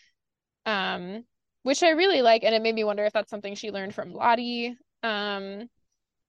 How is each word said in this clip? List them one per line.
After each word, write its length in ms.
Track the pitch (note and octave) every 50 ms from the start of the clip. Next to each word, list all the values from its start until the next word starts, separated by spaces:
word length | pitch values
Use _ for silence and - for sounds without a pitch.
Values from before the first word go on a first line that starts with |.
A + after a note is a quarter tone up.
| _ _ _ _ _ _ _ _ _ _ _ _ _
Um, 580 | A3 G#3+ G3 F#3 F#3 F#3 F3+ F3+ F3+ G3 A3+ A#3 _ _ _ _ _ _ _ _
which 180 | B3 C#4 - F4
I 80 | E4+
really 320 | D#4+ D4+ F4+ G4 F#4 C#4+ B3
like, 220 | A3+ A3+ A3+ G3+
and 100 | G#3 A3+
it 80 | A3 A3
made 120 | A3+ A3+
me 100 | A3 G#3+
wonder 200 | G#3+ G3+ G3+ G#3
if 80 | G#3 -
that's 180 | A3 G#3 -
something 240 | - G#3 G#3 G3+ G3+
she 160 | G3+ - A3
learned 240 | G3 G3 F#3+ F#3+ G#3
from 180 | - - F3+ F3
Lottie, 640 | - - A#3+ A#3 A#3+ B3 A#3+ A#3+ A#3+ A#3 A#3+ A#3+ - _ _ _ _ -
um, 640 | A3+ G#3+ G#3 G3+ G#3 G3+ G3 G3 G3 G3 G3+ A#3 A#3+ _ _ _ _ _ _ _ _ _ _ _